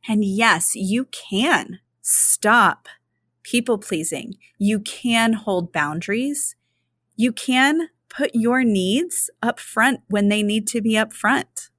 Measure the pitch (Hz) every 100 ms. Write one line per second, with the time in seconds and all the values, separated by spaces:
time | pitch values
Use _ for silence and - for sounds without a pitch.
0 | - 214 202 196 226 170 - - 190 226
1 | 262 - - 196 269 226 - 185 _ _
2 | - - - - 208 240 190 147 - -
3 | _ _ _ _ - 240 240 214 - -
4 | - 139 - - _ _ 202 214 208 -
5 | 240 233 226 220 220 185 175 160 147 156
6 | 170 214 269 285 - - _ _ _ _
7 | _ - 240 233 - 254 269 320 330 _
8 | _ - 277 233 226 247 247 202 185 233
9 | 349 - - _ 226 - - - 240 262
10 | _ 208 202 208 208 214 214 240 220 220
11 | 220 - 214 269 - - -